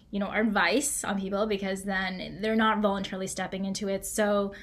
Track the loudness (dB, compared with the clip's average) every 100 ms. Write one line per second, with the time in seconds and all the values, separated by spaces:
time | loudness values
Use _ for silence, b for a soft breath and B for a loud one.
0 | -8 -4 -2 0 2 4 4 4 2 -2
1 | -2 -2 -2 0 0 0 -2 -4 -2 -2
2 | -2 -4 -8 -4 0 4 4 4 2 2
3 | -2 -4 -4 -4 -6 -4 -4 -4 -2 -2
4 | -2 0 4 4 0 B